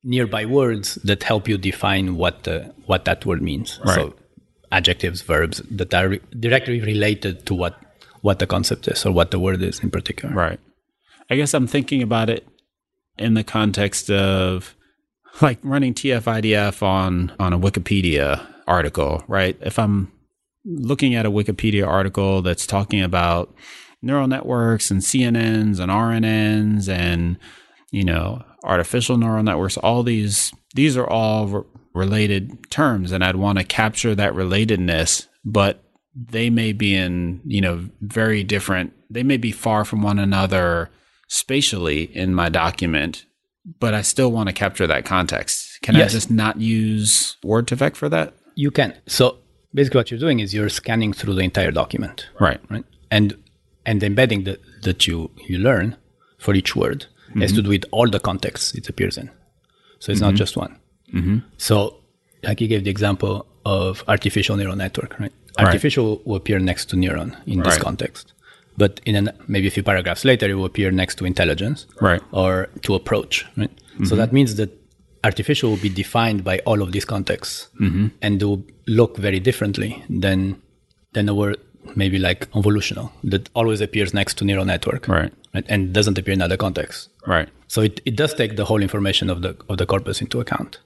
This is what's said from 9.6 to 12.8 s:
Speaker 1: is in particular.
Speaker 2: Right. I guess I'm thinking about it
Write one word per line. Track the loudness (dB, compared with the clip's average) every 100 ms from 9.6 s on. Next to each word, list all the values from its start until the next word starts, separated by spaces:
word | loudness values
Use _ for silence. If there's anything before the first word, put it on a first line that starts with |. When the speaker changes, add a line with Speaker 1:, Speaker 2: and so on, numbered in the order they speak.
Speaker 1:
is | -4 -4
in | -4
particular. | -4 -6 -10 -6
Speaker 2:
Right. | -2 -2 -4 _ _ _ _ _ _ _
I | 0
guess | 2
I'm | 0 0
thinking | 0 0 -2
about | 0 0 0
it | -2 -8 _ _ _